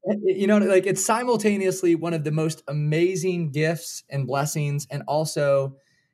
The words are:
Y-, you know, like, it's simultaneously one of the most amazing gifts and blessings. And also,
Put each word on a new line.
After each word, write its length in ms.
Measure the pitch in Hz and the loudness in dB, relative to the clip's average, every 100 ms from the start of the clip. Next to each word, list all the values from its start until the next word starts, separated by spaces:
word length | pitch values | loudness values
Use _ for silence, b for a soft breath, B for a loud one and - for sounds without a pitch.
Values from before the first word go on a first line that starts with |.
Y-, 300 | 185 214 190 190 | -2 0 0 0
you 100 | 196 | 4
know, 120 | 214 | 4
like, 280 | 190 190 196 | 6 4 4
it's 160 | - | -2
simultaneously 920 | - 226 247 226 208 196 190 185 175 | 0 0 0 2 2 2 0 0 2
one 180 | 165 165 | 2 0
of 100 | 165 | -4
the 100 | 151 | -2
most 300 | 156 160 156 - | 0 -2 -4 -8
amazing 800 | 147 151 151 180 185 185 175 160 | -4 0 2 2 0 -2 -2 -4
gifts 540 | 143 156 165 - - _ | 0 -2 -2 -8 -14 _
and 160 | 139 127 | -6 -2
blessings. 600 | 139 147 160 143 143 - | -2 -2 -2 -2 -4 -6
And 120 | 143 139 | -10 -4
also, 640 | 147 156 - 143 139 135 135 b b b | -4 -2 -2 2 2 0 -8 b b b